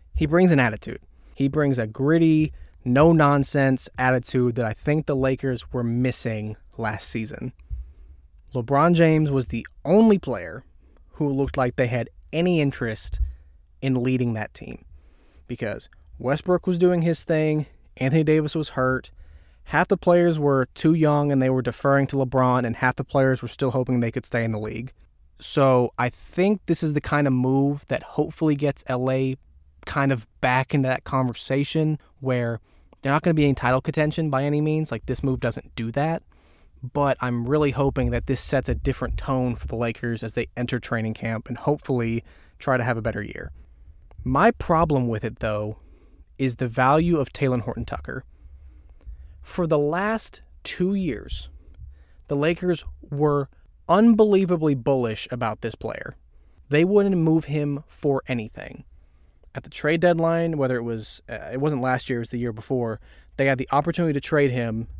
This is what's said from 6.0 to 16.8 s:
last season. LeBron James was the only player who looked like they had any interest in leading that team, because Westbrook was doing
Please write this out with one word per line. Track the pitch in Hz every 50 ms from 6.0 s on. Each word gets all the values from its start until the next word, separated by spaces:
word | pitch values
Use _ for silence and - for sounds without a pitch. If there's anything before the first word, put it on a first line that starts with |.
| 127 127 120 - - 117 110 107 107 110 107 - - - - -
last | 113 107 110 - - -
season. | - 113 110 127 - - 123 131 - - - - - - - - - - - - - - - - _ - - - -
LeBron | 123 113 120 139 139 156 175 175
James | 165 165 160 156 156 156 143
was | 139 135 123 -
the | 120 113 - - - - -
only | 143 180 220 226 220 202 185
player | - 135 117 90 87 82 87 123 - - - - - - - - - _
who | - - 151 143
looked | 135 139 139 127 -
like | 139 127 123 -
they | - 123
had | 113 127 120 117 - - - - -
any | - 160 175 180 175 160
interest | 143 139 - - 127 113 110 - - - - - - - - - - - - - _ _ _ -
in | 139 135 131 123
leading | 123 131 131 123 123 120
that | 110 107 107 - -
team, | - - - - - - - - - - - - _ _ _ _ - -
because | - 120 - 120 104 - - - - - - - - - -
Westbrook | - 127 147 160 - 180 180 170 -
was | 185 175
doing | 170